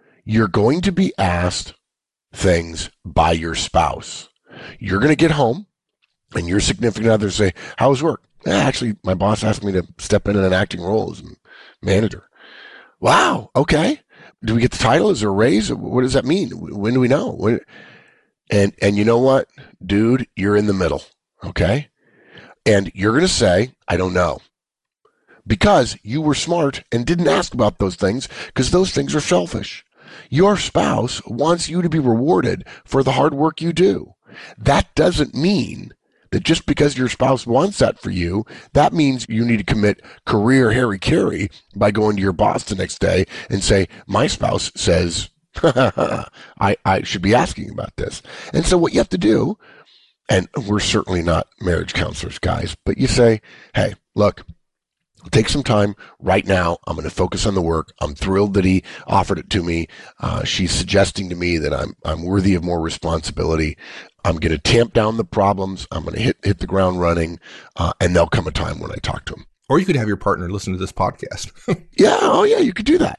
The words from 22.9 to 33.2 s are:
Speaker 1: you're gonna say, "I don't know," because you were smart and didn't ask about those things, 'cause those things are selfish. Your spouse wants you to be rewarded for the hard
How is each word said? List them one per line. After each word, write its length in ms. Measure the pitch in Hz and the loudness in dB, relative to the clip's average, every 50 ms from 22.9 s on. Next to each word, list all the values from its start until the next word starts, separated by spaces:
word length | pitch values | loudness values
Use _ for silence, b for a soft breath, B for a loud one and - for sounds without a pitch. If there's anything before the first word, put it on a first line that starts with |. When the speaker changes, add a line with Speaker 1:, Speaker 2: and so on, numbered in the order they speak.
| - | -4
Speaker 1:
you're 200 | 95 92 107 110 | -2 0 0 2
gonna 140 | 139 175 185 | 2 2 2
say, 420 | - - 117 98 90 92 113 127 - _ _ - | 2 2 2 2 4 2 0 -2 -6 _ _ -4
"I 80 | 90 | -2
don't 180 | 87 92 92 87 | -2 -2 0 0
know," 280 | 90 90 82 65 - - _ _ _ _ _ _ _ _ _ _ _ b b b b b b b b b | 0 0 0 -2 -6 -10 _ _ _ _ _ _ _ _ _ _ _ b b b b b b b b b
because 520 | - - - - 208 202 160 127 110 - - - | -4 -2 2 4 4 6 6 4 2 -2 -8 -10
you 180 | 104 117 156 | -6 -4 -2
were 140 | 156 151 143 | 0 0 0
smart 480 | - - 160 170 175 160 139 131 - - _ | 0 -2 -2 0 0 0 0 -2 -6 -8 _
and 140 | - 120 120 | -4 -2 -2
didn't 220 | 117 175 175 175 156 | 0 0 2 2 2
ask 260 | 160 190 175 - - | 2 2 0 -2 -2
about 260 | 123 110 104 98 - | 0 0 0 0 0
those 160 | 101 95 90 | -2 -4 -2
things, 320 | - - 95 104 131 - B B B B B B | 0 0 0 0 -2 -6 B B B B B B
'cause 180 | - 127 123 | -2 0 2
those 200 | 110 180 190 185 | 2 2 2 2
things 240 | - - 139 139 139 | 0 -4 -4 -2 -2
are 60 | 156 | -4
selfish. 640 | 139 - 180 180 175 165 - 107 - - - - - _ B B B B B B B B | 0 0 0 0 0 -2 -6 -8 -8 -10 -14 -16 -20 _ B B B B B B B B
Your 280 | - 139 185 202 208 175 | 2 4 4 4 4 2
spouse 640 | - - - 165 - - 127 113 107 123 - - - | 0 -2 -2 0 0 0 0 0 -2 -4 -6 -8 -10
wants 440 | - 120 120 143 156 175 170 170 - | -8 -4 0 2 2 2 0 -2 -2
you 120 | 156 180 | -2 -2
to 80 | 175 170 | 0 0
be 100 | 151 160 | 0 2
rewarded 640 | 139 127 113 113 127 151 185 185 143 113 90 90 B B B B B | 2 2 2 2 2 2 2 2 2 0 -2 -4 B B B B B
for 200 | - - 135 135 | -2 0 2 2
the 100 | 135 131 | 2 2
hard 200 | 131 | 2